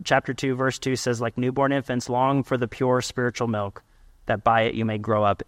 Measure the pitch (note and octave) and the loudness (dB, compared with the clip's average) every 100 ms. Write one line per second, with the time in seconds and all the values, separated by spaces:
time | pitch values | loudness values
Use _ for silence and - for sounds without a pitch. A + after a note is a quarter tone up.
0 | - C3+ - B2+ C#3 B2+ C3 - C3+ B2+ | 0 0 0 -4 -2 0 0 -2 -2 -2
1 | - A#2 A#2 A#2+ B2+ C3 C3+ C#3 C3 B2 | -2 -2 -4 -2 -2 2 2 0 -2 -4
2 | - B2 C3 C#3 B2 C3 A#2+ - B2+ B2+ | -2 0 2 2 0 -2 -2 -2 2 2
3 | - - B2 - A#2 A2 G2+ - _ _ | 0 -2 -2 -2 -2 -2 -4 -8 _ _
4 | - - - A2 A#2 A2+ A2+ - A2+ G#2+ | -20 -14 -4 0 4 4 4 0 -2 -2
5 | G#2+ G#2+ G#2 G2 | 0 2 2 0